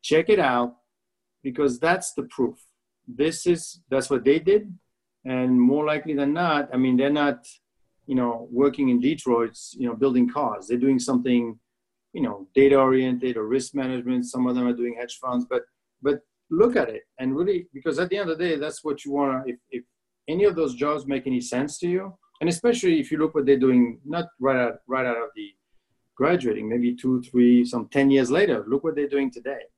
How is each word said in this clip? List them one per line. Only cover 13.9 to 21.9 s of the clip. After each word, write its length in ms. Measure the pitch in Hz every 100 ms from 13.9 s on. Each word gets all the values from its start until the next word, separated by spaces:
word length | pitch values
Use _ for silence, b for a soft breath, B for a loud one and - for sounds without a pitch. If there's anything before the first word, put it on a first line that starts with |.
| 127 120 127 123
Some 180 | 127 127
of 80 |
them 120 | 123 123
are 60 | 120
doing 140 | 120 117
hedge 180 | 120 -
funds, 280 | 127 123 123
but, 140 | 127 - _ _ _
but 180 | 139 139 _ _ _
look 240 | 160 233
at 140 | 214 120
it 140 | 110 _ -
and 160 | 131
really, 320 | 135 185 180 175
because 240 | 135 160 143
at 120 | 180
the 80 | 202
end 100 | 180
of 80 | 156
the 60 | 175
day, 80 | 151
that's 260 | 151 -
what 200 | 156 143
you 80 | 143
wanna, 320 | 139 139 131 131
if, 100 | 123 _
if 120 | 123 - _ _ _ -
any 160 | 165
of 120 | 202
those 200 | 165 147
jobs 320 | 123 147 151 135
make 180 | 135
any 160 | 131 127
sense 380 | 123 123 147 -
to 80 |
you, 280 | 175